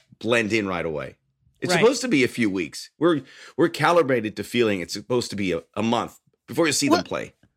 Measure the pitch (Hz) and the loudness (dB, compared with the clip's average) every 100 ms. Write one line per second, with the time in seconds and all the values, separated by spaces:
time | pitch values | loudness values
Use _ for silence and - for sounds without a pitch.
0 | _ - 110 120 107 113 98 87 80 73 | _ -8 0 0 2 0 0 -4 -4 -6
1 | 64 - _ _ _ _ 131 175 233 277 | -8 -14 _ _ _ _ -2 4 4 2
2 | 254 147 120 - 107 92 76 - - - | 0 2 2 0 -2 0 -6 -8 -16 -2
3 | 170 147 - - - - 165 165 151 175 | 0 0 -4 -18 -10 -2 0 2 2 4
4 | 135 123 107 104 98 120 110 98 82 101 | 4 2 -2 -6 -4 0 2 0 -4 -10
5 | - 123 - 104 95 82 - 101 113 117 | -4 -4 -2 -4 -2 -2 -4 -4 0 0
6 | 85 - _ _ - 123 165 - 143 339 | -2 -8 _ _ -6 0 0 2 0 0
7 | - 71 55 _ _ | -2 -8 -8 _ _